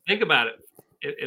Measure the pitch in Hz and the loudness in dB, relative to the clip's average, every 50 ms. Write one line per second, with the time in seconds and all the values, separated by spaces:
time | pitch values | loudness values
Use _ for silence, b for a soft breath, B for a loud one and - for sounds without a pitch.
0 | _ 180 202 214 220 160 147 123 117 113 - - - - _ - - _ _ _ | _ -2 -2 0 2 2 4 4 2 0 -4 -8 -16 -20 _ -20 -20 _ _ _
1 | - 143 147 - 143 | -10 -10 -8 -8 -8